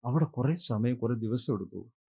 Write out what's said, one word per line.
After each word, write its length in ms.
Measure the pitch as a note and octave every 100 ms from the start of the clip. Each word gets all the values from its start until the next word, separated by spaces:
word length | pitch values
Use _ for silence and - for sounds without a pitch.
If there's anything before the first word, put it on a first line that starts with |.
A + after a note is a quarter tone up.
അവിടെ 200 | A#2+ C#3+
കുറേ 300 | D3+ - B2+
സമയം, 420 | E3+ - G#2+ A#2+ B2
കുറേ 180 | A#2
ദിവസം 400 | A#2+ A2 B2 -
എടുത്തു. 360 | G#2+ F#2+ G2 A#2 _ _